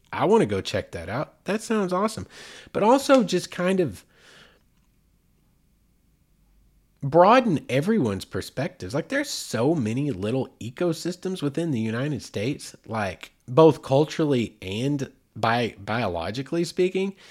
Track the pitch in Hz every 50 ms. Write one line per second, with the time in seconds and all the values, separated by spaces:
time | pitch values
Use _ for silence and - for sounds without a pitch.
0 | _ _ - - 131 170 220 226 165 101 101 95 92 - - 98 87 - - 87
1 | 82 87 104 131 156 - _ _ _ - 190 220 - - 226 214 196 180 185 180
2 | 208 220 - - 92 - - - - - - - - - - - 196 220 254 269
3 | 269 - 277 262 214 170 185 180 165 - - - 180 185 196 185 175 127 90 -
4 | - _ _ _ _ - - - - - _ _ _ _ _ _ _ _ _ _
5 | _ _ _ _ _ _ _ _ _ _ _ _ _ _ _ _ _ _ _ _
6 | _ _ _ _ _ _ _ _ _ _ _ _ _ _ _ _ _ _ _ _
7 | - 139 143 170 175 196 240 269 247 233 160 123 - - 120 135 151 202 226 214
8 | 135 107 98 95 - - - 98 - - - - - 180 - _ 92 92 110 151
9 | 165 - 269 285 294 - - - - - - 113 117 147 175 160 113 104 113 131
10 | 147 147 117 90 95 107 123 135 120 - - _ 101 117 - - 175 175 160 -
11 | - 165 180 - - 185 190 180 - 143 139 160 170 165 139 110 110 110 110 117
12 | 135 151 147 113 - - - 107 104 127 156 - - - - _ _ - 110 113
13 | 101 95 85 - - - _ _ _ - 127 160 160 160 143 - - - 135 139
14 | 156 156 - - 160 147 139 123 110 - - _ 98 95 98 110 123 143 147 139
15 | 135 - - _ _ _ _ 113 110 113 117 123 120 104 - - 101 - 107 120
16 | 120 98 87 85 82 92 107 131 135 - 165 170 175 170 - - 180 180 185 185
17 | 190 196 196 - - -